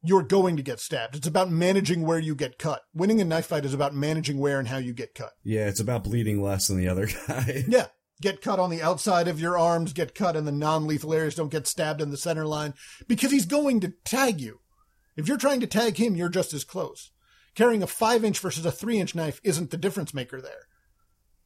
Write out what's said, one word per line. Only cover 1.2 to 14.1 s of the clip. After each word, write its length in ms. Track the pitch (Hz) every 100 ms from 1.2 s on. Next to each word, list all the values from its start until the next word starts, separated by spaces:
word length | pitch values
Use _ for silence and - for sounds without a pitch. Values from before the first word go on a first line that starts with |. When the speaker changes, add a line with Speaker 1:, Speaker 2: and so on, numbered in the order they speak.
| 156
Speaker 1:
about 220 | 156 185
managing 520 | 165 180 196 151 175
where 160 | 160 165
you 160 | 156
get 240 | 147 135 -
cut. 240 | 160 135 _
Winning 280 | 156 190 220
a 40 |
knife 220 | 175 160 160
fight 180 | 156
is 100 | 139
about 200 | 139 143
managing 440 | 143 147 160 156 139
where 200 | 143 139
and 100 | 123
how 100 | 131
you 140 | 123
get 220 | 120 117
cut. 180 | - - _
Speaker 2:
Yeah, 240 | - 107 104
it's 120 | 98
about 240 | 110 117
bleeding 380 | 101 117 110 104
less 240 | 98 95 -
than 100 | 98
the 120 | 90
other 180 | 92 107 -
<laughs> 100 | -
guy. 360 | 127 127 131 127
Speaker 1:
Yeah. 180 | 240 151 _ _ _
Get 200 | 190 196
cut 160 | 247 196
on 120 | 180
the 120 | 165
outside 460 | 160 175 - 175 170
of 100 | 156
your 180 | 170 180
arms, 340 | 165 170 160
get 220 | 143 156
cut 200 | - 196
in 100 | 156
the 80 | 151
non-lethal 600 | 143 151 156 156 151 151
areas, 200 | 160 156 143
don't 140 | 156
get 140 | 156 135
stabbed 320 | - 156 151
in 100 | 147
the 60 | 143
center 300 | 175 156 156
line, 280 | 151 151 - - - -
because 240 | 233 269
he's 160 | 277 170
going 320 | 285 294 240
to 120 | 185 -
tag 360 | -